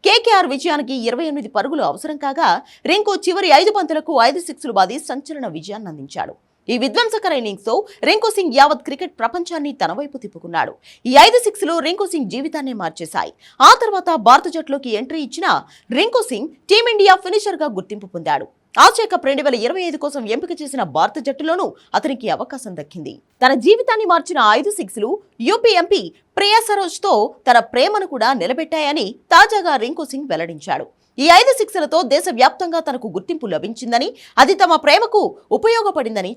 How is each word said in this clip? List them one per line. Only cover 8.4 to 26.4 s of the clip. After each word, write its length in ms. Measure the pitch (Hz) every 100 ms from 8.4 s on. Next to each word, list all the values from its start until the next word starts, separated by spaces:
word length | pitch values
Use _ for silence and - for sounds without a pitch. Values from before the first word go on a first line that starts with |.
| 349 247
యావత్ 220 | 285 302 -
క్రికెట్ 260 | 277 349 -
ప్రపంచాన్ని 520 | 330 349 349 330 285 262
తన 100 | 165 196
వైపు 180 | 285 277
తిప్పుకున్నాడు. 500 | 208 170 170 165 117 - _ - 240
ఈ 80 | 269 370
ఐదు 140 | 480 466
సిక్స్లు 280 | - 381 339 302
రింకు 200 | 381 392
సింగ్ 180 | 339 214
జీవితాన్నే 400 | 220 294 294 269 226
మార్చేశాయి. 500 | 170 - 165 170 - _ _ _ 277
ఆ 20 | 494
తర్వాత 320 | 453 392 359 320 220
భారత 200 | 262 349 320
జట్టులోకి 340 | 311 269 262 208
ఎంట్రీ 220 | 254 311 269
ఇచ్చిన 200 | - 349 160 - _ _ 247
రింకు 240 | 440 480 -
సింగ్ 200 | 202 311 - -
టీమిండియా 460 | 415 466 427 392 381 370
ఫినిషర్గా 440 | 415 415 359 294 196
గుర్తింపు 320 | 185 214 196 180
పొందాడు. 320 | 160 143 - _ _ -
ఆసియా 280 | 320 - 440
కప్ 160 | 349 269
రెండు 140 | 277 285
వేల 100 | 247 233
ఇరవై 160 | 370 349
ఐదు 80 | 294
కోసం 220 | 294 285 220
ఎంపిక 200 | 233 359 339
చేసిన 200 | 294 262 185 151
భారత 200 | 180 311 277
జట్టులోనూ 400 | 277 302 349 214 - _ -
అతనికి 320 | - 262 220 151
అవకాశం 400 | 254 269 214 175
దక్కింది. 360 | 143 180 147 - _ _ 254
తన 80 | 262 269
జీవితాన్ని 400 | 453 508 440 415
మార్చిన 280 | 339 - 302 220 220
ఐదు 120 | 311 403
సిక్స్లు 280 | 208 - 214 415 _ _ 233
యూపీ 240 | 453 466 370
ఎంపీ 180 | 359 403 180 _ _
ప్రియా 220 | -